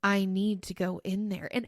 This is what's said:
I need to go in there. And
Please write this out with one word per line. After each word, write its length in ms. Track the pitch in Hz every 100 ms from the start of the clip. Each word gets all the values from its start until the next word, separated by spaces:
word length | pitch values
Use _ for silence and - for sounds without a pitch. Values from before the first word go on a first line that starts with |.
I 220 | 196 202
need 380 | 190 190 208 202
to 100 | -
go 280 | 180 180 185
in 260 | - 190 214
there. 200 | 190 156
And 160 | -